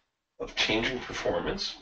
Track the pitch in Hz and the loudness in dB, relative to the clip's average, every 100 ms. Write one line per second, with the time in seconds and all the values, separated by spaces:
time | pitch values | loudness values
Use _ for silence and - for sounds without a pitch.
0 | _ _ _ - - - - 110 120 127 | _ _ _ -10 -6 0 2 4 2 -2
1 | - - - 85 - 98 - - | -4 -2 0 2 0 -2 -2 -6